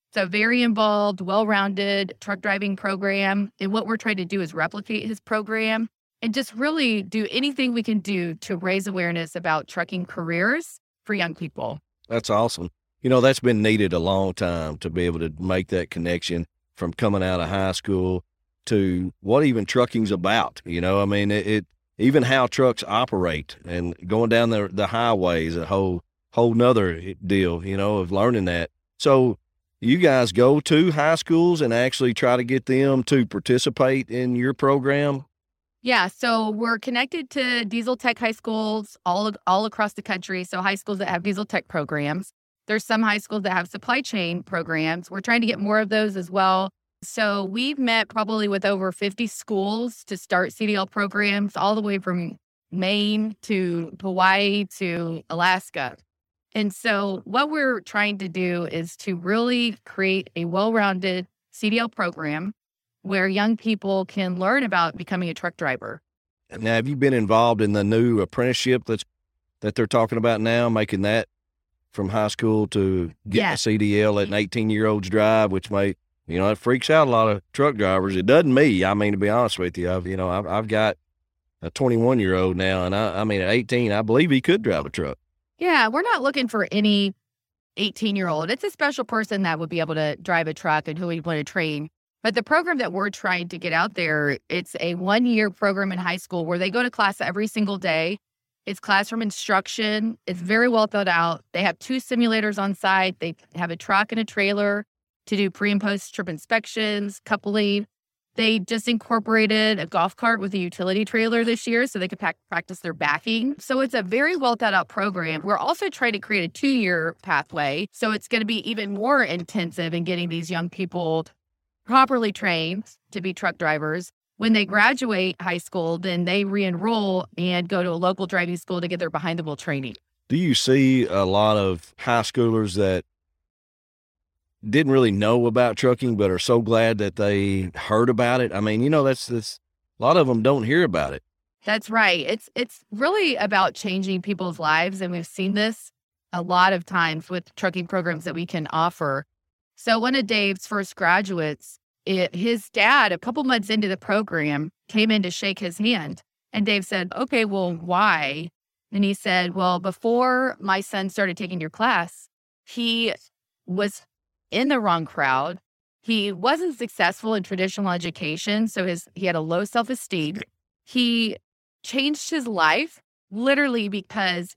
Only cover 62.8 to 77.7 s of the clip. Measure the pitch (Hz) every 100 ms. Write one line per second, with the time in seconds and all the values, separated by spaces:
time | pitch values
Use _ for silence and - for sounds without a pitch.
62.8 | _ _ 190 196 190 196 214 220 226 208
63.8 | 196 190 180 202 185 180 190 269 233 185
64.8 | 165 175 175 185 175 156 175 - 147 127
65.8 | 104 156 _ _ _ _ - 98 110 113
66.8 | 127 139 139 123 104 110 120 110 104 104
67.8 | 101 113 120 110 92 - 123 123 127 123
68.8 | - 110 - _ _ _ _ _ 107 110
69.8 | 110 120 113 113 117 110 113 117 120 110
70.8 | 104 98 101 113 - _ _ _ _ _
71.8 | _ - 95 107 107 - 113 107 101 104
72.8 | 95 92 85 - 107 147 190 - 113 107
73.8 | 107 104 107 101 98 104 101 120 110 107
74.8 | 110 104 92 107 107 110 104 95 - 101
75.8 | 101 - _ _ - 87 101 - 123 127
76.8 | - 156 139 113 113 104 - - 143